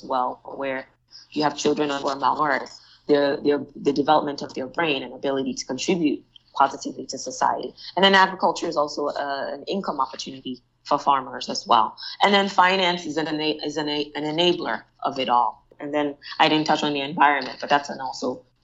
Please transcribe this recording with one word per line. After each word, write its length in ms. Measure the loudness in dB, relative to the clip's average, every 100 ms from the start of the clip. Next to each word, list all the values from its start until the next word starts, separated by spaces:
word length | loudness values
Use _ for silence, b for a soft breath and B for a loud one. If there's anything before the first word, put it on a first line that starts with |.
well, 380 | -4 -2 -2 -6
where 420 | -14 -8 -6 -6 -10 _ _ B B
you 120 | -2
have 140 | -2 0
children 340 | 0 2 0
who 180 | -2 -4
are 80 | 0
malnourished. 600 | 0 2 0 0 -4 -14 b b 2
Their, 280 | 4 4 2
their, 280 | 2 0 -2
the 180 | -4 0
development 500 | 0 4 4 2 -6
of 120 | -10
their 120 | -8 0
brain 360 | 2 2 0
and 100 | -4
ability 420 | -6 -2 0 -2
to 120 | -6 -6
contribute 580 | -4 0 2 2 0 -6 _ _
positively 520 | 2 2 2 -10 -10 -10
to 120 | -10
society. 560 | -10 -2 -2 -2 -6 B B 2
And 80 |
then 100 | 6
agriculture 540 | 6 4 2 0 0 -2
is 80 | -2
also 320 | -2 -2 -4
a, 460 | -4 -4 -4 -6
an 100 | -8 -6
income 340 | -6 -4 -4
opportunity 640 | -4 -6 -12 -12 -12 -12 _ _
for 140 | -2 0
farmers 500 | 2 0 0 -10 -8
as 180 | -8 2
well. 300 | 4 4 B B B
And 100 | 4
then 140 | 4 4
finance 580 | 4 4 4 2 0 -4
is 100 | -4
an 100 | -2
ena-, 340 | -2 -2 -2
is 120 | -4 -4
an, 100 | -2
an 360 | -4 -4 -6
enabler 580 | -4 2 2 2 -2 -6 -8 _
of 160 | -6 -4
it 120 | 2
all. 360 | 2 2 -4 _ _
And 140 | -4
then 220 | 0 -2 -4 B B
I 100 | 4
didn't 180 | 4 2
touch 160 | 2
on 100 | 2
the 80 | -2
environment, 560 | -4 2 4 4 -2 -8
but 100 | 0
that's 180 | 0 0
an 120 | -8
also 440 | -8 -6 -6 -6 -14 _